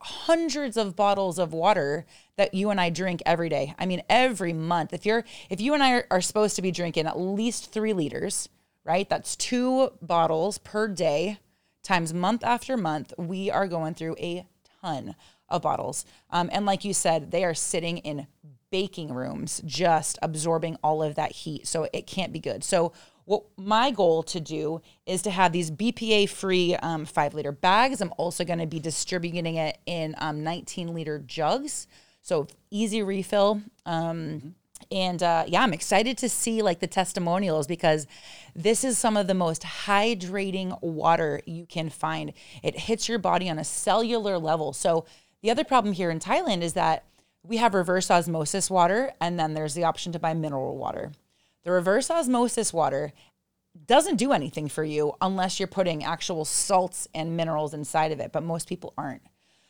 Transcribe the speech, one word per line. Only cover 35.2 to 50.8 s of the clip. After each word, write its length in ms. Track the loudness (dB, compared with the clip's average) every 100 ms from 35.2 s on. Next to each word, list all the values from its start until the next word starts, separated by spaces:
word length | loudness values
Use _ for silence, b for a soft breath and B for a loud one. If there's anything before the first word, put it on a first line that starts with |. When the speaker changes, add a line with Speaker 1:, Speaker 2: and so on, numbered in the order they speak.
Speaker 1:
uh, 220 | 2 2 2
yeah, 140 | 4
I'm 100 | 4
excited 440 | 2 2 2 2 0
to 100 | -2
see, 320 | -2 0 2
like, 180 | 2 0
the 80 | -2
testimonials, 800 | -2 -2 -2 0 0 0 0 -2
because 400 | 2 4 2 0 B B B B -2
this 280 | 2 2
is 140 | 2 2
some 200 | 2 2
of 100 | 2
the 60 |
most 280 | 2 2 -2
hydrating 1160 | -6 -8 2 2 4 0 -4 -4 -2 -2 -4 -6
water 600 | -6 0 4 4 2 -2 -6
you 200 | -10 -8
can 240 | -6 -6
find. 440 | -4 -4 -2 -6 B B B
It 160 | -4 -4
hits 300 | -2 -2 0
your 100 | 0
body 300 | 2 2 2
on 100 | -2
a 40 |
cellular 720 | -4 -2 2 2 2 0 0 0
level. 340 | 0 0 0
So 320 | -2 2 2 -2 b b _
the 100 | 0
other 120 | 0
problem 300 | 2 2 2
here 160 | 0 -2
in 80 | -2
Thailand 420 | 0 0 0 0
is 120 | -2
that 320 | 0 0 0 -4 _ _ _
we 140 | -6 2
have 160 | 4
reverse 380 | 4 2 2 4
osmosis 580 | 4 4 -2 -2 -2 2
water, 420 | 4 4 4 -2 -4
and 180 | -4 0
then 140 | -2
there's 200 | -2 -4
the 120 | 0 0
option 260 | 0 -4
to 80 | -4
buy 140 | -2
mineral 440 | -2 -2 -2 -4
water. 340 | -4